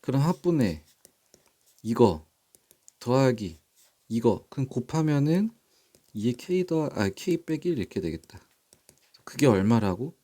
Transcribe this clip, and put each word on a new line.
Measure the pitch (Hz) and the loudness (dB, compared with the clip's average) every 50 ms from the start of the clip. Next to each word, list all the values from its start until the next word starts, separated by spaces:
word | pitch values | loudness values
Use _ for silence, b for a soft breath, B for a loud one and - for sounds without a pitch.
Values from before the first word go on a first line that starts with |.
그럼 | - - 131 139 139 | -4 0 0 2 2
합분의 | 160 185 180 - 175 170 156 123 98 80 76 - _ _ _ _ - _ _ _ _ - _ _ _ _ _ _ _ _ _ - | 2 0 0 0 0 2 2 2 0 -2 -6 -12 _ _ _ _ -20 _ _ _ _ -20 _ _ _ _ _ _ _ _ _ -6
이거 | 110 117 120 123 104 85 78 78 _ _ _ _ _ _ - _ _ _ _ _ - _ _ | -4 4 4 4 4 4 -2 -10 _ _ _ _ _ _ -20 _ _ _ _ _ -20 _ _
더하기 | - 120 123 135 135 131 120 107 107 90 80 - _ _ _ _ _ _ _ _ _ _ | -4 -2 0 2 2 2 0 0 -6 -10 -10 -14 _ _ _ _ _ _ _ _ _ _
이거, | 113 117 117 120 101 - - _ | -6 0 2 2 0 0 -6 _
그럼 | - - 135 131 | -6 -6 -6 -4
곱하면은 | - 127 123 - - 160 156 156 147 143 139 147 165 185 208 226 - _ b b b b b b b b b b b | -4 -8 -8 -4 -4 -2 0 0 0 0 2 2 2 0 0 -2 -4 _ b b b b b b b b b b b
이의 | 107 104 120 123 | -4 -4 -4 -4
K | - - - 180 185 180 | -4 -6 -4 -2 -2 -2
더-, | 180 165 160 151 135 - | -2 -2 -2 -2 -4 -2
아, | - 104 98 | -2 -2 -2
K | 95 - - - 170 165 - | -2 -4 -4 -4 -4 -4 -2
빼기 | - 156 151 - 180 | -6 -8 -4 -4 -4
일 | 170 127 | -4 -4
이렇게 | 92 - - - | -4 -6 -6 -6
되겠다. | 87 82 78 82 - _ - - _ _ _ _ _ _ - _ _ - _ _ _ _ _ _ _ | -6 -6 -8 -8 -12 _ -20 -20 _ _ _ _ _ _ -20 _ _ -20 _ _ _ _ _ _ _
그게 | - - - 151 | -16 -4 2 4
얼마라고? | 135 110 95 95 107 117 117 104 98 90 92 123 160 - _ | 4 6 6 4 4 4 4 2 0 -2 -4 -6 -10 -12 _